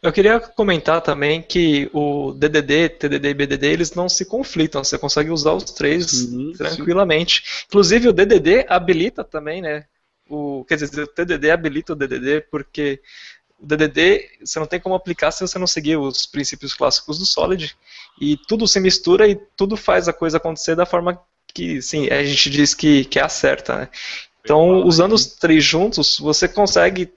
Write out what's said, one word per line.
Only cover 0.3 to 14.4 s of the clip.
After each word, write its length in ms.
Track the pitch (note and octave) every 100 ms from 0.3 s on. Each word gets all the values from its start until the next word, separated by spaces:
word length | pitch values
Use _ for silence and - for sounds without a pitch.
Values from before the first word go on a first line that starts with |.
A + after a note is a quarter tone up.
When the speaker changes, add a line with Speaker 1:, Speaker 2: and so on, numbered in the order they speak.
| A#3
Speaker 1:
comentar 600 | A#3 - G#3 E3+ - E3
também 400 | D#3+ D3 C#3+ D#3+
que 480 | D#3+ F3 E3+ C#3+ C#3
o 400 | D3+ D3 C#3+ C3+
D 160 | C3+ D3
D 140 | D3+
D, 260 | C#3 D3 E3
T 200 | - C#3+
D 100 | C#3+
D 120 | C#3+
e 40 |
B 120 | C#3 C#3+
D 100 | C#3
D, 140 | C#3
eles 220 | D#3+ E3
não 160 | F3 F3+
se 160 | -
conflitam, 580 | F#3+ A3+ C#4 E3+ D#3 C#3
você 160 | C3+ -
consegue 320 | C#3+ D3+ D3+
usar 220 | E3 D3
os 120 | F3+
três 420 | - - D3+ D#3+ E3+
Speaker 2:
Sim, 480 | B2+ B2 B2 C#3+
sim. 40 | E3+
Speaker 1:
tranquilamente. 1040 | D#3 E3+ D3+ F3+ F#3+ D#3 E3+ - - - -
Inclusive 420 | G3+ F3+ A3+ A#3+
o 40 |
D 120 | F3+
D 160 | G3+ G#3+
D 260 | D3+ G#3+ C4
habilita 540 | F3+ F3 E3+ E3 -
também, 380 | - - D3 E3+
né? 260 | E3+ D3+ D3 _ _ _ _
O, 360 | D3 C#3+ C#3 B2
quer 100 | D#3
dizer, 260 | C#3+ C#3+
o 40 | D3
T 180 | -
D 120 | F3 D#3+
D 140 | D3+
habilita 420 | E3+ D#3+ C#3+ -
o 40 | D#3
D 100 | C3+
D 100 | B2+
D, 220 | B2+ D3+
porque 600 | D3+ D3+ C#3 - D3 C#3 _ - - - _ _
o 80 | D3
D 100 | D3+
D 120 | D#3
D 500 | C#3 F3 G#3 - _